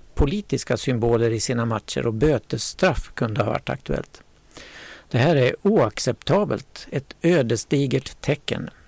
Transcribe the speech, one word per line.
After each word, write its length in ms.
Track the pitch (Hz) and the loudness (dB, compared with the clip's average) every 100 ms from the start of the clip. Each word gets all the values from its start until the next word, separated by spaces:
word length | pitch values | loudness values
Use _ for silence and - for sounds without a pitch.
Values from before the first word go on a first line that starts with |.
| - | -4
politiska 640 | - 143 202 - 131 - 123 | 0 0 0 -2 -4 -2 -2
symboler 540 | - 120 117 117 117 | -2 0 2 2 2
i 100 | 113 | 0
sina 240 | - 120 | -2 -2
matcher 420 | 117 110 - 131 120 | -2 -4 -4 -4 -2
och 80 | |
bötesstraff 960 | 110 151 127 - 123 - - 185 - - | 0 2 2 -2 -4 -4 0 0 0 -6
kunde 280 | - 117 107 | -4 -2 0
ha 80 | 107 | -2
varit 200 | 127 - | -2 -4
aktuellt. 520 | 135 - - - - - _ _ - - - - - - | -8 -4 -6 -6 -16 -20 _ _ -20 -20 -20 -20 -20 -4
Det 60 | 113 | 2
här 180 | 143 147 | 4 4
är 180 | 123 - | 2 2
oacceptabelt, 1200 | 202 214 113 - - - - 180 196 110 - - - | 2 4 2 0 -4 -2 0 2 2 -2 -6 -18 -8
ett 260 | 147 - - | -8 -8 -2
ödesdigert 1000 | 165 175 117 113 - 139 139 135 - - | 2 2 2 0 0 0 0 -2 -4 -6
tecken. 500 | - 151 - - - - | -4 -2 -4 -6 -8 -14